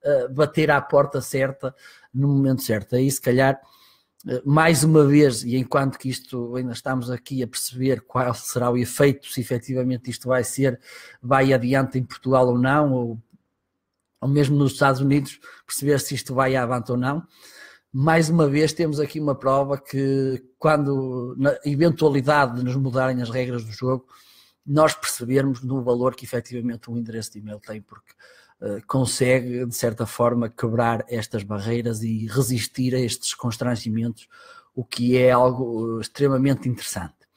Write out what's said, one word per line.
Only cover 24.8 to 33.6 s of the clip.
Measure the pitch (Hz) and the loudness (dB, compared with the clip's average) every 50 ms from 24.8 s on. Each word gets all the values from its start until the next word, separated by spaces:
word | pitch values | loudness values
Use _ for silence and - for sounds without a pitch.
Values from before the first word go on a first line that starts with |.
| 156 151 - | 4 4 2
percebermos | - - - - - 123 120 131 139 135 139 127 120 135 | -2 -6 -8 -8 -6 -4 0 0 2 2 0 -2 -4 -4
no | 123 135 135 | -4 -4 -2
valor | 120 123 120 120 123 127 123 | 0 0 0 2 0 -2 -2
que | - 131 | -4 -10
efetivamente | - - 120 - - 123 120 117 123 117 110 - 120 | -8 -8 -8 -6 -8 -10 -8 -6 -6 -8 -8 -12 -10
o | 117 | -8
endereço | 120 117 113 110 113 110 - | -8 -8 -8 -8 -10 -10 -12
de | - 104 | -14 -16
e-mail | 104 104 104 101 | -14 -14 -16 -16
tem, | - - 107 107 | -14 -14 -14 -14
porque, | 98 _ - - _ _ _ _ - - - _ _ _ _ _ | -14 _ -20 -20 _ _ _ _ -20 -20 -20 _ _ _ _ _
eh, | - 107 101 - - | -8 -8 -8 -8 -8
consegue, | - - 131 127 - - - 127 127 127 131 120 123 123 123 127 | -2 0 0 0 0 0 0 2 2 2 2 2 -2 -6 -6 -6
de | 120 117 | -6 -4
certa | - - 117 110 - 117 | -2 -2 -2 -2 -4 -6
forma, | - - - 120 120 120 120 117 113 | -6 -2 0 0 2 2 0 -2 -4
quebrar | - - - 113 110 117 117 117 113 110 - | -4 -6 -4 -2 0 0 0 0 0 -2 -4
estas | - 120 113 110 - - 107 101 | -6 -6 -6 -6 -6 -6 -8 -6
barreiras | 101 107 101 98 113 120 117 113 120 113 107 113 | -6 -8 -6 -4 -2 -4 -2 -2 -4 -4 -4 -4
e | 113 110 107 110 | -4 -4 -4 -6
resistir | 110 113 135 131 110 127 113 104 - - - 127 127 127 | -2 0 0 0 0 -2 -4 -4 -6 -4 -4 -2 0 0
a | 131 | 0
estes | 123 110 - - - - - | 0 -2 -4 -6 -8 -8 -8
constrangimentos, | - - 120 110 - | -6 -6 -6 -4 -2